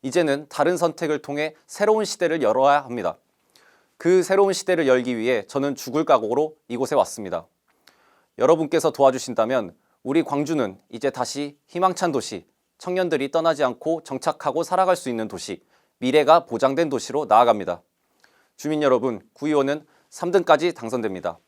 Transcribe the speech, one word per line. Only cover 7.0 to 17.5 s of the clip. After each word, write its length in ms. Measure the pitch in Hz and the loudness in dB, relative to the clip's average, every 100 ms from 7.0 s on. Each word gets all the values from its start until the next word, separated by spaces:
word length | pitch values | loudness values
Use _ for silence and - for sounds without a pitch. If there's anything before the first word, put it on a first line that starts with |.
| 95 - 98 85 - _ _ _ _ _ _ _ _ - | 0 -4 -8 -8 -10 _ _ _ _ _ _ _ _ -2
여러분께서 540 | 127 165 156 156 160 | 2 2 2 0 0
도와주신다면 840 | - 139 127 - 113 113 131 98 - _ _ | 4 2 2 -6 -2 0 0 -4 -12 _ _
우리 180 | 127 147 | -2 -2
광주는 560 | 156 143 147 156 110 95 _ | 0 -4 -2 -2 -4 -6 _
이제 200 | 120 139 | -6 -6
다시 480 | 127 123 143 143 143 _ | -4 -8 -6 -10 _ _
희망찬 440 | 175 185 180 180 | -2 -2 0 -2
도시, 340 | 135 - 98 - _ _ _ | -2 -6 -12 -14 _ _ _
청년들이 540 | 180 180 180 160 139 | -6 -2 0 -2 -2
떠나지 320 | 165 165 147 | 0 0 0
않고 400 | 135 120 156 165 | -2 -2 -6 -6
정착하고 600 | - 131 160 - 151 147 | -6 -6 -4 -4 -4 -4
살아갈 320 | 160 185 185 175 | -2 0 2 0
수 140 | 135 | -2
있는 180 | 117 110 | -6 -6
도시, 360 | 95 - 92 _ _ _ _ | -8 -12 -12 _ _ _ _
미래가 460 | 127 147 135 165 165 | 2 2 6 4 4
보장된 440 | 117 135 139 165 | -2 0 0 -2
도시로 360 | 131 - 135 131 | -2 -4 -6 4
나아갑니다. 560 | 107 120 | 6 6